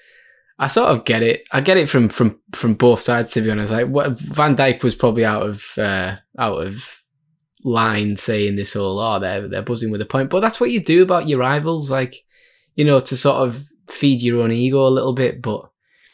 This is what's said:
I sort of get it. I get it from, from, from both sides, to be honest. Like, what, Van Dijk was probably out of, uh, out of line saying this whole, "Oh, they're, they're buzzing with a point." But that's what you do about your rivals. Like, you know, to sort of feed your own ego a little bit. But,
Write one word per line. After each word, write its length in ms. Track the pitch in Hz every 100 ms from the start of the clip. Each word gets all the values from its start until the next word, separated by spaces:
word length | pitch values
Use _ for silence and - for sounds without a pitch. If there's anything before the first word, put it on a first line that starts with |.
| _ _ _ _ _ -
I 80 | 135
sort 220 | - 247
of 160 | 127 -
get 180 | 113
it. 200 | 117 - -
I 80 | 135
get 160 | 139 185
it 100 | 147
from, 220 | 135 113
from, 320 | - 113 - _
from 220 | - 120
both 260 | 104 123 113
sides, 320 | - 120 113
to 80 | -
be 100 | 110
honest. 200 | 107 104
Like, 160 | 110 127
what, 320 | 139 143 123
Van 340 | - - 151 139
Dijk 260 | 135 123
was 120 | 123 -
probably 280 | 123 113
out 200 | 110 107
of, 340 | 104 104 - -
uh, 400 | 107 95 90 98 _ -
out 300 | 117 95 90
of 360 | 104 - - _ _ _ _ _ _
line 540 | 131 113 113 107 104 101
saying 400 | - 107 101 101
this 160 | 98
whole, 260 | 104 98 98
"Oh, 200 | 113 101
they're, 280 | 98 98 101
they're 140 | 98
buzzing 300 | 104 117 113
with 100 | 104
a 40 | 107
point." 240 | 135 135
But 120 | 185
that's 180 | 220 214
what 120 | 240
you 100 | 240
do 220 | 160 170
about 260 | 185 175 160
your 100 | 135
rivals. 500 | 127 143 156 165 139
Like, 280 | 135 131 - _ _ _ _ _ -
you 100 | 147
know, 140 | 139
to 160 | 131 131
sort 200 | 143 127 131
of 200 | 120 143 _ -
feed 320 | - 143 127
your 200 | 120 120
own 100 | 113
ego 340 | 113 127 135 135
a 40 |
little 240 | 131 131
bit. 280 | 127 123 127
But, 280 | 120 107 - _ _ _ _